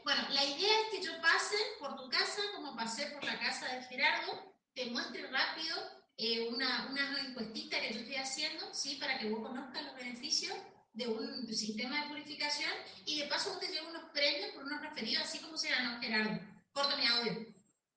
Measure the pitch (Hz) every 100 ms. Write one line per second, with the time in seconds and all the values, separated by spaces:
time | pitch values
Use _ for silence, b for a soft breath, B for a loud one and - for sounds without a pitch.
0 | 285 269 233 277 285 294 403 440 427 392
1 | 339 - 330 381 - 415 440 - 277 254
2 | 254 349 381 415 403 370 285 226 294 294
3 | 285 285 277 233 247 - 285 254 247 254
4 | 302 - 339 427 - - _ 262 233 233
5 | - - - - - 320 320 359 427 -
6 | - - 220 233 233 254 262 247 - 277
7 | 277 285 262 233 214 302 - 311 262 233
8 | 262 277 262 302 311 320 392 - 277 285
9 | 285 254 214 220 226 254 285 - 277 262
10 | 247 240 320 - 359 392 - - _ 220
11 | 240 220 - - 220 220 214 220 254 294
12 | 285 - - 294 294 294 320 392 - B
13 | - 302 277 285 403 349 370 349 330 320
14 | - 294 294 311 415 - 269 294 302 302
15 | - 302 311 302 320 311 302 254 247 233
16 | 247 226 214 - - - - 277 285 277
17 | 262 240 220 175 - - - _ _